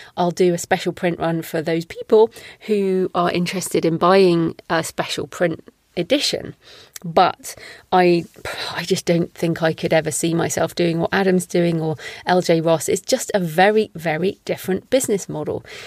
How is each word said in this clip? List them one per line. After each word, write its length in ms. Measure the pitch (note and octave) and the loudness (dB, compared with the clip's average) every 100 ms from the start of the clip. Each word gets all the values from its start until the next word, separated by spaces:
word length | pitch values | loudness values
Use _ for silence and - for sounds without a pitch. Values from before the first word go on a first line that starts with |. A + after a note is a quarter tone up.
| - - | -16 -2
I'll 140 | E3+ | -2
do 240 | E3+ F3+ | 2 2
a 40 | E3+ | 2
special 340 | - F#3 - | -2 -2 -2
print 260 | - F3+ F3 | -2 -4 -2
run 240 | E3 E3 | -2 -2
for 200 | - E3 | -4 -6
those 240 | D#3+ E3 E3 | -2 -4 -4
people 440 | A#4+ A#4+ A3 A3+ - - - - | -12 2 4 4 0 -20 -18 -2
who 440 | G#3 G3 F#3 F#3 | 0 2 0 0
are 180 | F#3 F3 | 0 0
interested 520 | - F3 F#3+ - F3 | 0 -2 -4 -4 0
in 120 | E3 E3 | 0 2
buying 580 | F3 F#3+ F#3+ E3+ E3 - _ | 4 6 6 4 0 -4 _
a 160 | E3 | -4
special 420 | D#3 - D#3+ - D3 | -2 -8 -6 -6 -8
print 400 | - F3 D#3+ - _ _ - | -2 -2 -2 -12 _ _ -8
edition. 580 | F3 C#4+ - - - - - - - - | -2 0 0 -4 -8 -16 -20 -20 -20 -14
But 520 | F3+ D#3+ F3 - - - - - _ | -2 4 4 2 -12 -16 -18 -20 _
I, 340 | F#3 F3+ F3 E3 - - - - | 4 4 4 0 -12 -12 -10 -8
I 120 | - | -8
just 200 | E3+ F#3 | -4 -2
don't 280 | - E3+ - | 0 0 0
think 280 | - E3+ D#3+ | -2 -4 0
I 100 | D#3+ | -2
could 200 | D#3+ E3+ | -2 0
ever 180 | D#3+ D#3 | 0 0
see 240 | - E3+ | -2 -2
myself 400 | E3 E3+ - D#3+ | 0 -2 -2 -4
doing 240 | - F3 E3 | 0 0 0
what 140 | E3 | 0
Adam's 340 | - F#3+ F#3 F3 | 0 2 2 0
doing 340 | F3+ E3+ E3 | 0 0 0
or 160 | D#3+ C#3+ - - - | -2 -6 -10 -10 0
L 140 | F3+ | 0
J 180 | - E3 | 2 2
Ross. 280 | D#3+ D#3+ - | 2 0 0
It's 120 | F3 | -4
just 300 | - B3+ - | -2 -2 -2
a 60 | G3+ | -2
very, 500 | F3 D#3 G3 G#3+ G#3+ | -2 2 4 4 0
very 440 | E3+ E3 D#3 F#3 - | -4 -4 -2 -2 -4
different 460 | - F3 - F#3 - | -8 -8 -4 -6 0
business 380 | C4 C4 G3+ - | 0 2 -2 -4
model. 360 | D3+ D3+ G#2 - - | -8 -6 -8 -10 -18